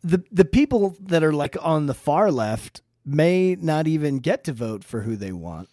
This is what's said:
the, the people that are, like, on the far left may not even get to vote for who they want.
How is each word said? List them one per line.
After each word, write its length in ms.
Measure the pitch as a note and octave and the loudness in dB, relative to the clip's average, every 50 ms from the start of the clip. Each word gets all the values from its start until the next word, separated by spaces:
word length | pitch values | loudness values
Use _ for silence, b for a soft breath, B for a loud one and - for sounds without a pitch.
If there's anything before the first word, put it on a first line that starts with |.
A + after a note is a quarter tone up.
| - | 2
the, 200 | E3+ E3 F3 F3+ _ | 2 0 0 0 _
the 140 | A3 F3 F3+ | 4 4 4
people 500 | - - A#3+ D4 C#4+ B3+ A3+ G3+ G3 F3+ - | 4 6 2 4 4 2 0 0 0 -2 -8
that 240 | F#3+ F#3+ E3+ E3 D#3+ | -6 0 2 2 4
are, 100 | D#3 D3+ | 4 2
like, 220 | D3 C#3+ C#3 - - | 0 -2 -4 -6 -6
on 240 | - E3 D#3+ D#3 D3 | -2 0 0 0 0
the 80 | C#3 B2+ | -2 -4
far 380 | - - - D3 E3+ G#3+ G#3 | -4 -2 0 2 2 2 2
left 500 | D3 B2 A2 G#2+ A2 G#2+ - - _ - _ _ _ _ _ | 2 0 -2 -2 -4 -6 -8 -14 _ -20 _ _ _ _ _
may 500 | C#3 C#3 D3+ D#3 E3+ F3+ F#3 F#3 F#3 F#3 | -4 0 2 4 4 4 4 2 2 0
not 320 | - E3 D#3+ D3+ D#3 D#3+ | 0 -2 -2 0 0 0
even 320 | D#3 D#3+ D#3 D3 D3 C#3 C3+ | 0 0 0 0 -2 -2 -2
get 240 | B2 D3+ A3 - _ | -2 -2 -2 -2 _
to 60 | - C3+ | -8 -6
vote 300 | A2+ A#2+ A2 A2 G2+ - | -6 -6 -6 -6 -8 -10
for 180 | - - A2+ | -8 -8 -6
who 140 | G2+ A2 A2+ | -6 -6 -6
they 160 | G#2 G2+ F#2+ | -6 -6 -8
want. 380 | F#2 F2 D#2+ F2 E2 D#2+ F2+ _ | -8 -10 -10 -12 -12 -12 -14 _